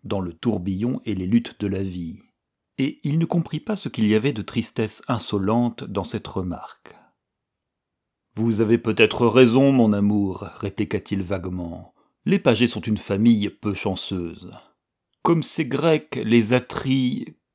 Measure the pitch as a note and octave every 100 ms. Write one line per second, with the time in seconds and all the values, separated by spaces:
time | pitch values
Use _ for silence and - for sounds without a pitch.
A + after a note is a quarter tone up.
0 | - G2+ F2+ E2+ A#2+ F#2 F2+ F#2+ A#2 C3+
1 | - F#2+ F#2 A#2 A#2+ - G#2 F#2+ G2 F2+
2 | E2 - _ _ _ _ _ - C3+ -
3 | D3 D#3 E3 F3 D#3+ D3+ - G#3 B2 -
4 | G#2+ G#2+ B2+ A2 F#2+ A#2 A2 - A2 -
5 | - A#2 - G2+ F#2+ A#2 A#2+ - - G2
6 | F2+ G#2+ - G2 F2+ E2+ - - - -
7 | _ _ _ _ _ _ _ _ _ _
8 | _ _ _ - A#2 G#2+ A2 A#2 A2+ G#2
9 | G#2+ - A#2 A#2 B2 B2 C#3 C3 A2+ G2+
10 | G2+ G#2 G2 F2+ F#2+ - G2+ - G#2 G2+
11 | - G2 F#2 F#2+ F2+ F2+ E2+ E2+ - _
12 | _ _ - F#3+ C#3 G#2+ A#2+ G#2 A2+ G#2
13 | - G2 A#2 A2 G2+ - G#2 F#2+ G#2 F#2
14 | - F#2+ E2+ E2 - - _ _ _ _
15 | _ _ - E3+ C#3+ - C#3 C3+ D#3+ D3+
16 | - - A2 A#2+ A2 B2+ B2+ - C3+ C3+
17 | B2+ C3+ - - _